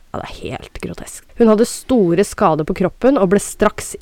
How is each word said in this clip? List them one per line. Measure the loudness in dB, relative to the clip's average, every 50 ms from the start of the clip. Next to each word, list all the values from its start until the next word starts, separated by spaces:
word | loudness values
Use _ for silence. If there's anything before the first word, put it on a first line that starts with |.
| -20 _ -12
Ja, | -12
det | -12 -12
er | -12 -12 -12 -12
helt | -12 -12 -14 -14 -14 -12
grotesk. | -12 -12 -12 -14 -16 -18 -18 -20 -20 -6 0
Hun | 2 4
hadde | 4 6 4 2
store | 0 -2 -8 -4 0 2 2 4 2 2 2 0
skader | -2 0 0 0 2 2 0 -2
på | -4 -2
kroppen | -2 -2 -4 -2 0 2 2 4
og | 4 2 2
ble | 2 0
straks | 0 -2 -2 0 0 0 0 -2 -12 -12 -6 -2